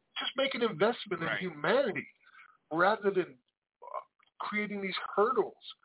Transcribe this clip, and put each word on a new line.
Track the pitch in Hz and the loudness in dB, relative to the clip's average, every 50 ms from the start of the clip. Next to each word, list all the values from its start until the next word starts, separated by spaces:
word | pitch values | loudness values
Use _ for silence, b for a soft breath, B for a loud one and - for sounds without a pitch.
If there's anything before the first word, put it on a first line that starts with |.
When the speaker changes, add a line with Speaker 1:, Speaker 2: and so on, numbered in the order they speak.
| _ _ - - | _ _ -8 -6
Speaker 1:
just | - - - 262 | -6 -4 -2 0
make | 269 262 - | -2 0 0
an | 233 | 0
investment | 240 220 185 151 196 220 240 - - 208 185 170 165 | -2 -2 2 4 2 2 2 0 -4 -6 -4 -4 -2
Speaker 2:
Right. | - 107 101 | -2 -2 -2
Speaker 1:
in | 95 92 | -4 -6
humanity | 156 147 147 165 214 269 294 220 170 139 - - - _ b b b b b b b b b - | -6 -2 0 2 4 4 4 2 0 -4 -6 -8 -14 _ b b b b b b b b b -4
rather | 151 165 180 196 220 208 202 196 | 2 4 4 4 4 4 2 0
than, | 185 185 165 143 131 _ _ _ _ _ _ _ _ _ | 2 2 -2 -2 -6 _ _ _ _ _ _ _ _ _
uh, | - - - - - _ _ _ _ _ _ - | -18 -12 -10 -10 -12 _ _ _ _ _ _ -10
creating | - - 202 208 208 202 202 196 | -8 -6 -4 -4 -4 -4 -4 -4
these | 196 190 180 - - - - | -4 -4 -4 -4 -6 -2 2
hurdles | 196 208 240 - 214 180 - - _ - - - b b | 2 4 4 4 2 0 0 -2 _ -18 -20 -20 b b